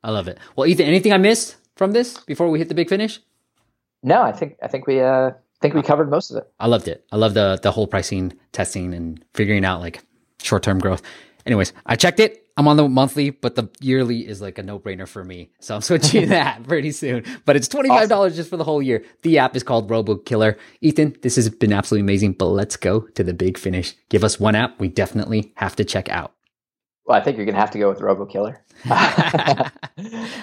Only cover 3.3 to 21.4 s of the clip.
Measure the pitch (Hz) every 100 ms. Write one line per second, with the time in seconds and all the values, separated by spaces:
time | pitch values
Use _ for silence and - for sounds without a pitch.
3.3 | _ _ _ _ _ _ _ 127 196 220
4.3 | 202 151 - 120 131 131 135 127 131 131
5.3 | - _ _ 151 156 139 147 151 147 -
6.3 | 117 - - 113 117 82 - _ 107 110
7.3 | 104 101 95 101 104 104 98 101 98 92
8.3 | - _ - 92 101 90 87 85 80 _
9.3 | - 104 104 95 92 87 - - _ _
10.3 | - - 101 - 95 95 92 - - -
11.3 | _ - 110 95 - - 117 180 175 214
12.3 | - _ - 147 151 147 131 135 147 143
13.3 | - 123 123 110 - 131 131 123 117 -
14.3 | 98 101 92 98 101 101 92 92 107 92
15.3 | 90 85 _ - 107 - 170 147 208 -
16.3 | 180 147 - 120 160 147 143 143 123 117
17.3 | - - 143 - 285 269 247 220 208 196
18.3 | 160 165 175 160 151 131 113 - _ 165
19.3 | 151 131 131 - 120 101 113 107 104 -
20.3 | 113 110 107 - _ 156 151 151 - 127
21.3 | 127